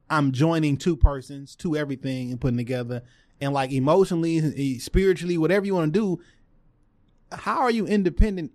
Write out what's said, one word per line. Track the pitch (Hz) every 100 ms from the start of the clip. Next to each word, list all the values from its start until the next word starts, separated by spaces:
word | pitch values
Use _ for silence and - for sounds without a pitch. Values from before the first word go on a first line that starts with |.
| -
I'm | 156 143
joining | 127 160 165 151 139
two | 185 160
persons, | - 139 127 139 139 -
two | 180 151
everything, | 147 135 139 131 127
and | 123
putting | 131 120
together. | 117 127 120 120 120 _ _ -
And, | 139
like, | 143 135
emotionally, | 139 131 180 190 175 165 165
e-, | 156 - 139 123
spiritually, | - 185 190 175 175 175
whatever | 160 196 202
you |
wanna | 185 160
do, | 170 208 170 - _ _ _ _ _ _ _ _ _ -
how | - - 233
are | 254
you | 233 165
independent | 208 180 - 214 190 156